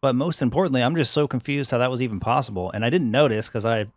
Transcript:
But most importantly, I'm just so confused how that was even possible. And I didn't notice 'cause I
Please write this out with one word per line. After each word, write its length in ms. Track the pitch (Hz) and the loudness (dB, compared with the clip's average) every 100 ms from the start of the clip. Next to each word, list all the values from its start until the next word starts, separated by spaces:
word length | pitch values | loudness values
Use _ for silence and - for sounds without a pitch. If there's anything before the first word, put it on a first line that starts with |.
But 140 | 139 123 | 2 0
most 260 | 151 156 | 0 0
importantly, 400 | 127 127 185 131 | 0 2 0 2
I'm 140 | 123 165 | 2 2
just 160 | 135 | 0
so 160 | - 147 | 0 0
confused 420 | 127 - 143 135 | -2 -4 -4 -2
how 80 | 123 | 0
that 120 | 127 | 0
was 100 | 127 | 0
even 160 | 123 104 | -2 -2
possible. 540 | 98 127 131 98 90 | 0 0 0 -6 -6
And 120 | 104 | -2
I 60 | 117 | 0
didn't 220 | 170 135 | 2 2
notice 360 | 117 147 110 - | 4 4 2 -2
'cause 160 | 113 | -4
I 220 | 110 113 104 | 0 0 -2